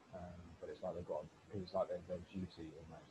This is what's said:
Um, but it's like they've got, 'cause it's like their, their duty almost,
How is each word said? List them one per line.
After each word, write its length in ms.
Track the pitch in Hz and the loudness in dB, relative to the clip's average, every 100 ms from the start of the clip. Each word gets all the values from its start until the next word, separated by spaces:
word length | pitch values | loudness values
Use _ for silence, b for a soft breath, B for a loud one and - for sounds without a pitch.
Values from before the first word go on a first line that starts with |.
| - | -10
Um, 260 | 92 87 87 85 82 | -6 -6 -6 -8 -6
but 100 | - | -4
it's 120 | 90 | 0
like 120 | 92 85 | 2 2
they've 100 | 87 | 2
got, 160 | 80 80 - - | 0 0 -8 -4
'cause 100 | 101 | -2
it's 100 | 90 | 4
like 140 | 95 87 | 6 6
their, 120 | 90 87 | 4 2
their 100 | 90 87 | 0 0
duty 340 | 98 90 - 80 76 | 0 0 -2 -6 -6
almost, 240 | 80 80 - | -8 -10 -10